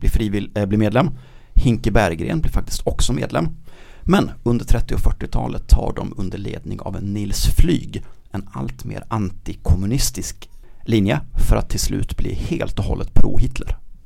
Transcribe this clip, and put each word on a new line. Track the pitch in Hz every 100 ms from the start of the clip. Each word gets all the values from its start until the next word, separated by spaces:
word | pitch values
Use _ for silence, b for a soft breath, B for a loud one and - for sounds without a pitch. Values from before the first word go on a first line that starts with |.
blir | -
frivill-, | - 107 101 101
eh, | 104 101
blir | 107
medlem. | 107 113 165 B B B B
Hinke | - 120 113 110
Berggren | 101 95 82 - 160
blir | -
faktiskt | - - - -
också | - -
medlem. | 139 - 135 160 - b b b b
Men | - - - -
under | 117 120
trettio | - 117 -
och | 117
fyrtiotalet | - - - - 123 - -
tar | - - -
de | - -
under | 92 -
ledning | - - - -
av | - -
en | 101
Nils | 104 101 - -
Flyg | - - - - 107 b b -
en | 95 -
allt | 131 127 -
mer | 110 98 -
antikommunistisk | 110 95 - - - - 90 98 135 - - - - - - b b
linje | - 110 98 139 - - -
för | 107
att | -
till | 104
slut | - 98 101 -
bli | -
helt | 92 - 165 - -
och |
hållet | - - -
pro-Hitler. | - - - - - - - - -